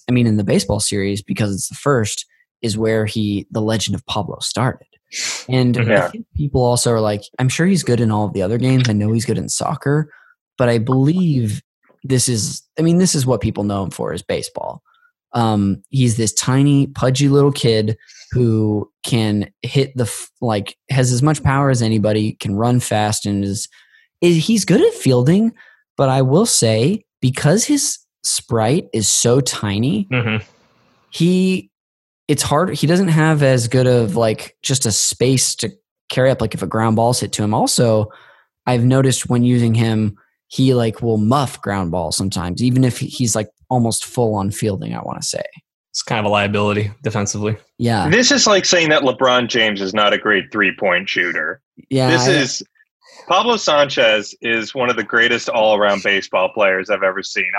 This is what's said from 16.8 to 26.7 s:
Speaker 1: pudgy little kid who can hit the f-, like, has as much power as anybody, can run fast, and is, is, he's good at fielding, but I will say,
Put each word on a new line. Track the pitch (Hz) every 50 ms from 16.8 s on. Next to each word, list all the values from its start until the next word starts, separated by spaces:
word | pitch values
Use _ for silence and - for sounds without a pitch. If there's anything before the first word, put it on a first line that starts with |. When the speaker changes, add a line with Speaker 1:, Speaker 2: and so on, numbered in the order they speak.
| 139
Speaker 1:
pudgy | 139 139 - 123 127 131 131 143
little | 139 139 143 143 143
kid | 135 - - 117 113 110 104 110 110 - _ - - - - -
who | - 127 120 113 110 110 110 107 107 104 - - _ _ -
can | - 127 113 110 107 104 104 95 - _ _ -
hit | 120 - 139 135 135 -
the | 127 117
f-, | - - - - - _ _
like, | 123 117 107 104 101 - - _ _ -
has | 135 135 127 123
as | 127 120
much | 143 156 151 - -
power | 151 135 139 143 139
as | 131 120
anybody, | 113 110 110 107 101 107 107 107 107 107 -
can | - - 107 98
run | 104 113 120 123 123
fast, | - - 107 107 107 104 107 - -
and | 104 101 98 98
is, | 98 98 98 - - _ _ _ _ _ _ _ _ _ _
is, | 175 175 170 160 156
he's | - 226 202 -
good | - 180 269
at | 403 466 440
fielding, | - - 131 127 123 123 151 180 208 226 226 - - - - _ _ _ _ _
but | - 139 131
I | 131 135
will | 131 131 139 185 233
say, | - - - 117 113